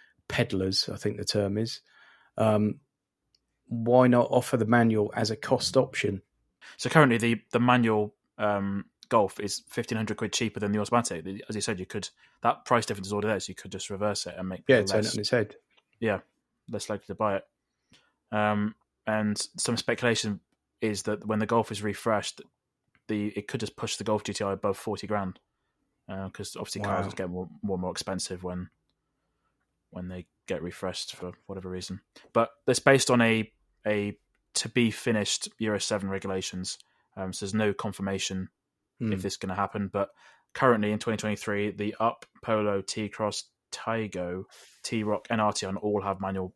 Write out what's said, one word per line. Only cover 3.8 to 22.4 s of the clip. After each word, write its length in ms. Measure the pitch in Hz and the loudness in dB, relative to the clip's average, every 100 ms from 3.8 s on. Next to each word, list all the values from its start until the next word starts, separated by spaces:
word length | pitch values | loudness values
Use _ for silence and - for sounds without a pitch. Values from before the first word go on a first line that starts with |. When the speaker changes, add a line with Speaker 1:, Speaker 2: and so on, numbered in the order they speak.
| 113 127 127 | 4 8 8
Speaker 1:
not 200 | 123 117 | 8 6
offer 260 | 127 - 123 | 2 2 2
the 80 | 110 | 4
manual 460 | 120 117 110 104 - | 6 6 4 0 0
as 140 | 110 | -2
a 60 | 110 | -2
cost 400 | - 131 - 135 | 0 0 2 2
option? 440 | 131 - - 101 - _ _ _ - - | 2 0 -2 -4 -8 _ _ _ -20 -8
Speaker 2:
So 120 | 127 | 2
currently 280 | 160 139 117 | 6 8 6
the, 240 | 117 113 - | 4 0 0
the 80 | 120 | 2
manual, 560 | 123 123 113 107 104 - _ - | 6 6 6 4 0 -6 _ -2
um, 480 | 107 101 98 98 - _ - | 0 2 0 -4 -8 _ 2
Golf 320 | 117 98 - | 4 4 0
is 220 | 101 - - | -6 -8 -8
fifteen 300 | - 113 113 | -6 -2 -2
hundred 180 | 110 107 | -2 -4
quid 160 | 104 | -2
cheaper 300 | - 113 - | -2 -2 -2
than 100 | 104 | 0
the 80 | 104 | 0
automatic. 460 | 101 120 117 87 85 101 - | 2 2 2 -4 -8 -10 -8
As 60 | 107 | -4
you 40 | |
said, 200 | 107 98 | -4 -4
you 40 | 92 | -6
could, 240 | 107 - - _ _ | -8 -8 -12 _ _
that 200 | 117 - | 0 0
price 220 | - 120 110 | 2 2 2
difference 220 | 101 98 | -4 -4
is 60 | |
already 140 | 104 104 | -2 0
there, 120 | 101 | -2
so 80 | - | -4
you 60 | 92 | -12
could 160 | 95 | -12
just 160 | 98 - | -10 -8
reverse 360 | 98 104 101 92 | -4 -2 -2 -6
it 100 | 90 | -8
and 100 | 92 | -8
make 160 | 92 - | -2 4
Speaker 1:
Yeah, 80 | 123 | 6
Speaker 2:
people 100 | 95 | 6
Speaker 1:
turn 60 | 107 | 2
it 20 | |
Speaker 2:
less, 100 | 107 - | 0 -2
Speaker 1:
on 40 | |
its 100 | 101 | 0
head. 260 | 123 104 - _ _ _ - | 0 0 -6 _ _ _ -4
Speaker 2:
yeah, 200 | 113 98 - _ _ _ - | -2 -2 -6 _ _ _ -12
less 200 | 107 - | -8 -6
likely 180 | 101 - | -8 -8
to 80 | 98 | -2
buy 200 | 107 98 | 0 0
it. 80 | - _ _ _ _ _ _ _ _ | -4 _ _ _ _ _ _ _ _
Um, 440 | 107 107 104 104 - _ _ - | 0 2 2 -2 -4 _ _ -4
and 320 | 107 107 104 - - | 0 0 -2 -6 -4
some 180 | - 117 | -2 -2
speculation 640 | - 117 120 113 110 98 _ _ _ _ | -2 0 2 2 0 -6 _ _ _ _
is 240 | 113 101 | -2 -2
that 220 | - 104 104 | -4 -4 -2
when 120 | 107 | -2
the 60 | 107 | 2
Golf 240 | 117 107 | 2 0
is 100 | 101 | -2
refreshed, 580 | 104 98 117 104 - - | -4 -2 0 0 0 -10